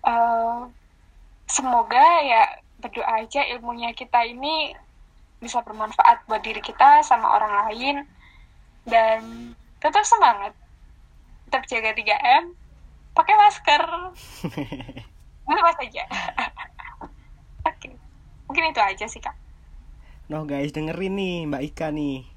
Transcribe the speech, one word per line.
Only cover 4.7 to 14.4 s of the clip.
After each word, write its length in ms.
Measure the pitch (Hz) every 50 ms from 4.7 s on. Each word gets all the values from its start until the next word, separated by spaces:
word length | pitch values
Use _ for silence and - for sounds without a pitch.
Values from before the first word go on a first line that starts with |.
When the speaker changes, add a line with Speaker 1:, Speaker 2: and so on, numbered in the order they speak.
| - - - _ _ _ - _ _ _ - _ _ _
Speaker 1:
bisa 240 | - 240 - 247 233
bermanfaat 640 | - 214 214 220 214 - - - - 240 - - -
buat 160 | 220 214 -
diri 160 | 220 214 214
kita 460 | 208 - 220 - 247 277 294 294 302 -
sama 320 | 254 226 220 - - 208
orang 140 | 220 214 208 202 214 220
lain. 240 | 214 233 247 277 285 285 285 _ _ - - - _ - - _ _ _ - _ _ _ _
Dan 680 | - 233 226 226 220 220 220 220 226 226 233 240 233 233 _ - _ - _
tetap 240 | - 311 - 403 427
semangat, 480 | - - 440 381 240 226 202 196 214 - _ - _ - _ - - - _ - _ _ - _ _ - - - -
tetap 160 | - 262 - -
jaga 200 | 254 226 220 220 214
tiga 240 | 226 214 214 208 - - 240 254 302 339
M, 80 | 349 - _ - - - - - - - - _ - -
pakai 200 | 320 - - 415 427
masker. 460 | 415 415 415 - - - 294 294 339 330 349 339 349 370 359 - - - - -